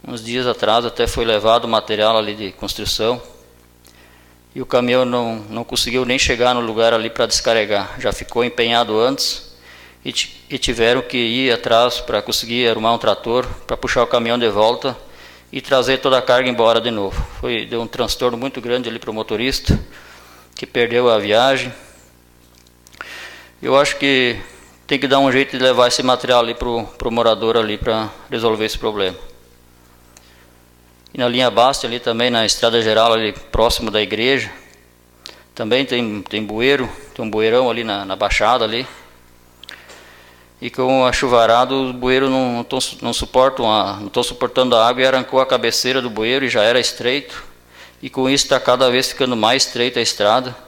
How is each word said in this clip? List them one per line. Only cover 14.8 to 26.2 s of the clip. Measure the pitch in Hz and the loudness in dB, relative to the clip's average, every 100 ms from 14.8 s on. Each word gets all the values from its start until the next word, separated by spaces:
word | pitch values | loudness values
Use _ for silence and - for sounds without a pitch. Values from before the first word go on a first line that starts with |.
| 135 120 - - - - - | -4 -8 -16 -20 -20 -20 -12
e | 131 | -12
trazer | - 135 120 131 | 0 0 2 0
toda | 139 131 | 2 2
a | |
carga | - 123 127 | 4 2 2
embora | 117 113 113 | 2 4 4
de | 120 | 0
novo. | 110 98 - - - | -2 -4 -4 -8 -8
Foi, | 127 117 110 | -6 -6 -4
deu | 117 | -6
um | 117 | -6
transtorno | - 113 - 123 117 | -4 -4 0 -2 -2
muito | 135 131 | -8 -8
grande | 120 127 117 | -4 -4 -4
ali | 113 | -8
pro | - | -8
motorista, | 110 113 107 127 - - - - - - - - - - | -8 -4 -2 -2 -2 -2 -2 -4 -18 -20 -20 -20 -20 -20
que | - | -16
perdeu | - 123 117 120 123 | -6 0 2 4 4
a | 110 | 2
viagem. | 101 107 131 135 127 - - - _ _ _ _ _ _ _ _ _ - - - - - - _ | 2 2 4 0 -4 -12 -20 -20 _ _ _ _ _ _ _ _ _ -18 -16 -16 -18 -20 -20 _
Eu | 127 135 | 2 2
acho | 143 - | 2 0
que | 139 135 123 107 - - - _ - | 0 2 0 -2 -12 -20 -20 _ -6
tem | 139 | -2
que | 135 | 2
dar | 135 | 4
um | 135 | 4
jeito | 127 135 131 | 2 0 2
de | |
levar | 127 120 123 | 2 4 4
esse | 123 | 2
material | 127 123 | 0 0